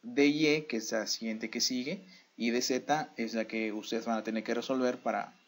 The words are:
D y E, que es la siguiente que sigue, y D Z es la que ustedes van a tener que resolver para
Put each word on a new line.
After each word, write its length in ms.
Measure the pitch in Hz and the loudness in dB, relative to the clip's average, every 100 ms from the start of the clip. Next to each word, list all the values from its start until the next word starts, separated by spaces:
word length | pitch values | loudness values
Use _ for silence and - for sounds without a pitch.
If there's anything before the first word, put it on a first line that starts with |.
D 240 | 120 123 143 | -2 4 4
y 200 | 151 156 | 6 4
E, 200 | 151 156 | 4 2
que 100 | 117 | -4
es 160 | 110 | 0
la 140 | 113 104 | -2 -2
siguiente 420 | - 113 110 113 | -4 -4 -4 -4
que 140 | 120 | -2
sigue, 440 | - 127 127 196 - - _ - | 0 0 -4 -6 -10 -20 _ -2
y 140 | 117 | 2
D 100 | 120 | 2
Z 540 | 127 127 - 151 - - | 2 0 2 0 0 -6
es 160 | 113 | -2
la 140 | 113 110 | -2 -2
que 260 | 113 110 | -2 -2
ustedes 320 | 104 107 113 | -4 -4 -4
van 140 | 117 110 | 0 -2
a 40 | |
tener 220 | 107 110 | 0 -2
que 80 | 107 | 0
resolver 460 | 117 117 131 127 - | -2 0 2 2 0
para 320 | 120 104 - - | -2 -2 -4 -14